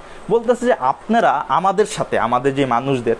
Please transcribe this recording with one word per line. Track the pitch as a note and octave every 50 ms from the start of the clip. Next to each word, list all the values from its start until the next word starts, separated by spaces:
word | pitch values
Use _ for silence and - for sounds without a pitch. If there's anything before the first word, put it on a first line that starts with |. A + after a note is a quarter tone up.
| - - - - - -
বলতেছে | G3 A#3 A3+ A#3 A#3+ A3+ A#3+
যে | B3 A#3+
আপনারা | - B2 C3 C#3 - - - A3 A#3 F#3+ D3+ B2+ D3 - -
আমাদের | C3+ D#3 F3 G3 F#3+ F#3+ G#3+
সাথে, | - - - C3+ - A#2+ G2
আমাদের | G#2+ A#2 B2 B2 C3+ C#3 C3+
যে | C#3 C#3
মানুষদের, | B2+ A#2+ A#2 C3 C#3 C3+ B2 A2+ A2+ A2+